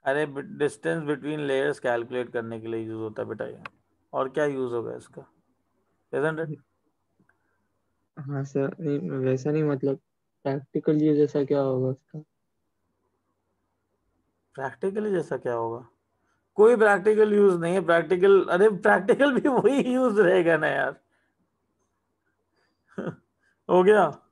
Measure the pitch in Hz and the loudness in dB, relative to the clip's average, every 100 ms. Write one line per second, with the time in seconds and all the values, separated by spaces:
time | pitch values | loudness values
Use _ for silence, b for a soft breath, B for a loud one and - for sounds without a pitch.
0 | 139 143 151 139 139 139 143 - 160 165 | -2 -2 -2 -6 -12 -4 -4 -4 -6 -6
1 | 147 147 139 151 143 135 143 139 131 120 | -4 -6 -6 -8 -4 -2 -2 -4 -4 -4
2 | 117 127 123 123 113 113 113 113 110 110 | -4 -8 -6 -8 -8 -10 -8 -8 -8 -10
3 | 110 107 110 110 117 - - _ _ _ | -10 -10 -10 -10 -12 -14 -20 _ _ _
4 | _ 139 135 135 147 135 127 120 113 120 | _ -6 -6 -4 -4 -4 -6 -6 -8 -12
5 | - - 135 _ _ _ _ _ _ _ | -18 -20 -20 _ _ _ _ _ _ _
6 | _ 135 147 156 156 147 _ _ _ _ | _ -4 -4 -4 -8 -12 _ _ _ _
7 | _ _ _ _ _ _ _ _ _ _ | _ _ _ _ _ _ _ _ _ _
8 | _ - 139 139 139 143 139 - 165 143 | _ -18 -10 -8 -6 -4 -4 -4 -6 -6
9 | 175 139 131 131 135 151 151 139 135 135 | -6 -4 -2 -2 -2 -2 -2 -2 -4 -6
10 | _ _ _ _ 139 139 135 156 - 156 | _ _ _ _ -6 -6 -6 -6 -2 0
11 | 151 147 147 147 135 143 139 131 131 131 | 2 2 2 0 -2 0 0 0 -2 -4
12 | _ 156 151 _ _ _ _ _ _ _ | _ -20 -20 _ _ _ _ _ _ _
13 | _ _ _ _ _ _ _ _ _ _ | _ _ _ _ _ _ _ _ _ _
14 | _ _ _ _ _ - 135 - 196 202 | _ _ _ _ _ -12 -12 -6 -6 -4
15 | 214 190 151 131 127 120 113 117 127 _ | -2 -2 -4 -6 -4 -4 -4 -8 -14 _
16 | _ _ _ _ _ - 214 240 214 202 | _ _ _ _ _ 4 6 6 4 4
17 | 196 214 214 208 202 175 170 185 165 170 | 2 4 4 6 4 4 0 -2 2 2
18 | 160 185 196 196 - 180 214 190 214 202 | 2 2 6 6 4 4 4 4 2 2
19 | 190 233 285 247 294 247 196 277 233 254 | 2 2 4 2 0 2 2 2 0 0
20 | 254 208 180 185 170 160 156 139 135 151 | 0 4 4 4 2 2 0 -2 -4 -8
21 | _ _ _ _ _ _ _ _ _ _ | _ _ _ _ _ _ _ _ _ _
22 | _ _ _ _ _ _ _ _ _ - | _ _ _ _ _ _ _ _ _ -12
23 | - - _ _ _ _ - 175 185 214 | -12 -12 _ _ _ _ 0 2 6 4
24 | 170 - _ | 4 -2 _